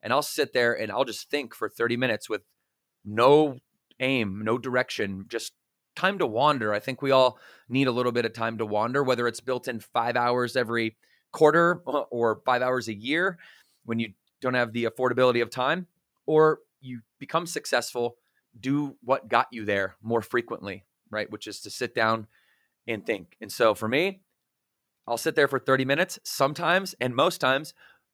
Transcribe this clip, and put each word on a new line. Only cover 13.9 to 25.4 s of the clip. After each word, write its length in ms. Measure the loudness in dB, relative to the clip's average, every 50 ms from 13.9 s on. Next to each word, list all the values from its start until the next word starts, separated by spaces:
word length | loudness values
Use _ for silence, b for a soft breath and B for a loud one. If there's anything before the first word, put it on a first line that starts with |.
| -4 -4
you 140 | -4 -6 -8 _ _ _ _ _
don't 140 | -4 -2 0
have 180 | 0 0 0
the 120 | -2 -2 -2
affordability 580 | -2 0 0 0 2 4 4 4 4 4 4
of 80 | 0 -2
time, 360 | -2 -2 -2 -2 -2 -2 -6 -10 _ _ _ _ _ _ _
or 360 | 2 6 6 6 6 4 0 _ _ _ _
you 200 | -16 -16 -16 -16 -16 _ _ -18
become 260 | -8 -4 -4 -4 -4
successful, 720 | -4 -8 -8 -4 -2 -2 -2 -2 -2 -4 -2 -4 -4 -4 _ _ _ _ _ _ _ -16 -8
do 380 | -4 -2 0 0 -2 -4 -8 _
what 260 | -2 -2 -2 -2 0 2
got 180 | 2 2 2 0
you 140 | -4 -6 -2
there 300 | -2 0 0 -2 -4 -6 _
more 200 | -4 -2 -2 -2
frequently, 640 | -2 0 -2 -2 -2 -2 -8 -10 -10 -10 -12 -12 -16 _ _ _ _ _
right? 200 | -8 -8 -6 -8
Which 160 | -10 -12 -12
is 140 | -14 -14 -14
to 100 | -14 -14
sit 240 | -8 -8 -8 -4 -2
down 320 | 0 2 2 0 0 -4 -10 _ _ _ _ _ _ _ _ _ _ _
and 180 | -8 -8 -6 -4
think. 320 | -4 -6 -6 -8 -14 _ _
And 120 | -16 -10
so 220 | -2 2 2 2 2
for 120 | 2 -2
me, 360 | -2 0 0 0 -2 -4 -8 _ _ _ _ _ _ _ _ _ _ _ _ _ _ _ _ _
I'll 120 | -6 -6 -4
sit 160 | -2 -2 2
there 140 | 2